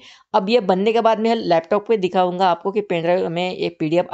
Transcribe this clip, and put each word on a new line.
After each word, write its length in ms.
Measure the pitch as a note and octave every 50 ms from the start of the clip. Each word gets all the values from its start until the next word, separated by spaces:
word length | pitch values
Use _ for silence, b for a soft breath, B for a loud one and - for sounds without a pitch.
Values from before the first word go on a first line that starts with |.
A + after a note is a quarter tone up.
| B B B B B B -
अब 160 | - D4 F#3+
ये 100 | A#3 B3
बनने 320 | G3 F#3 F#3 F#3 G3+ A3+ G#3+
के 80 | A#3
बाद 180 | G#3+ A3+ A3 G#3
मैं 160 | A3 A3+ A#3
लैपटॉप 520 | A#3 A3 F3 E3+ E3 F3 - - G3+ G3+ -
पे 100 | A#3 G#3+
दिखाऊंगा 520 | F3+ F3 F3+ F#3 F#3 F3+ F3 F3+ F#3+ F3+
आपको 220 | E3+ E3+ - G3
कि 100 | - G#3+ G3+
पेन 180 | - F#3 E3+
ड्राइव 280 | D#3+ E3 F3 F#3 F#3 F3+
में 220 | E3 F3 F3+ F#3
एक 260 | F#3 - E3+ E3+ E3+ -
पीडीएफ़ 280 | E3 D3+ E3 F3 F3 F3